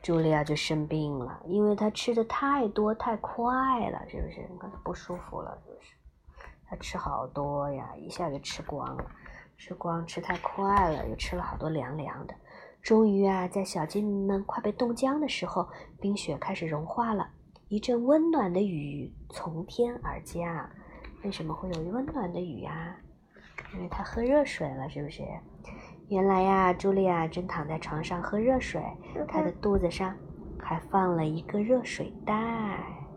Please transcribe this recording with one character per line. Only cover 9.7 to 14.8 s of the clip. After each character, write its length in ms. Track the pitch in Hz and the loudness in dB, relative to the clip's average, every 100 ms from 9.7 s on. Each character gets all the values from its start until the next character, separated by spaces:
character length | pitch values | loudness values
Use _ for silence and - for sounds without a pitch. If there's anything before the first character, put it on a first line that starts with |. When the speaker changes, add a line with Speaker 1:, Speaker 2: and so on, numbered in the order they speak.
Speaker 1:
光， 320 | 180 175 165 165 | -6 -2 -2 -2
吃 160 | - | -6
太 160 | 165 180 | -4 -2
快 520 | - - 196 202 180 | -2 0 4 6 6
了， 160 | 151 117 | 2 -2
又 80 | - | -4
吃 200 | - 175 | -4 -2
了 60 | |
好 140 | - - | -4 -4
多 100 | 156 | -2
凉 280 | 156 123 151 | -2 -2 -6
凉 280 | 139 139 170 | -6 -8 -12
的。 80 | - - - - - | -14 -18 -20 -20 -12
终 260 | - 220 220 | 6 8 8
于 180 | 196 196 | 8 6
啊， 220 | 190 180 | 4 0
在 160 | 196 | -2
小 220 | 190 175 165 | -2 -2 0
精 200 | 202 208 | 0 0
灵 200 | 202 196 | 2 2
们 180 | 196 | 2
快 180 | 196 - | 0 -2
被 80 | 214 | -2
冻 240 | 208 | 0